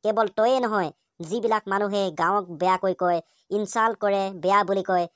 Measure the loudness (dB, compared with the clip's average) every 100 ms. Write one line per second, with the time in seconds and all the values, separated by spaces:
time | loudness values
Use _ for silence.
0 | 0 0 0 2 2 2 0 0 -2 -6
1 | _ _ -6 -4 0 -2 0 -2 0 0
2 | -2 0 0 0 -2 -2 0 2 0 0
3 | 0 0 -4 _ _ -4 -2 0 0 0
4 | -2 0 -2 -2 2 2 2 -2 0 0
5 | 0